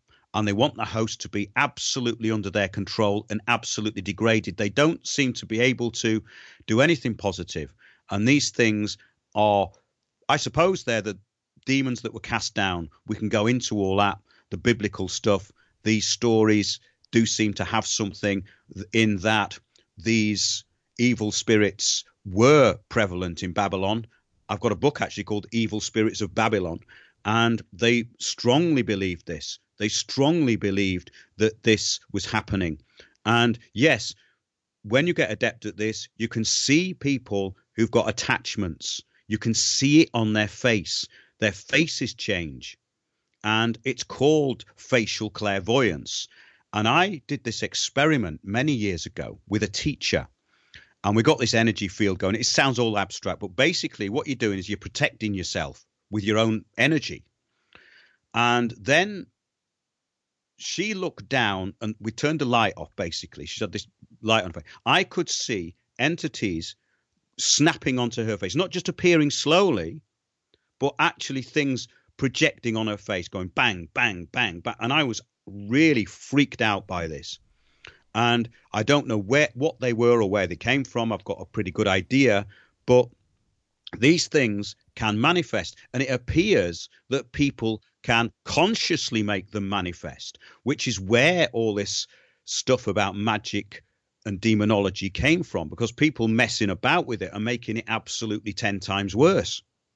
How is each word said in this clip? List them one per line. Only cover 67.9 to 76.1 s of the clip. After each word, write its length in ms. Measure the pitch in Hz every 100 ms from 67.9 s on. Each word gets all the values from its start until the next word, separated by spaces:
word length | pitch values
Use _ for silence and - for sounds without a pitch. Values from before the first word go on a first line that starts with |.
| 127
onto 260 | 120 117
her 120 | 110 101
face, 180 | 92
not 160 | 131 185
just 180 | 185 185
appearing 420 | - 175 165 147
slowly, 680 | - 143 175 196 110 82 156 _ _ _ _ _ _ _ -
but 160 | 135 -
actually 420 | 165 - - 135
things 460 | 120 156 139 123 - _ _ -
projecting 600 | 135 - 151 - 120 110
on 100 | 110
her 100 | 104
face, 300 | - 95 90
going 220 | 98 92
bang, 400 | - 123 90 82
bang, 360 | 135 120 90 85
bang, 300 | 131 113 87
bang. 160 | 117 -
And 140 | 117
I 100 | 147
was 180 | 139 110 - _ -
really 580 | 101 101 131 160 127
freaked 580 | 95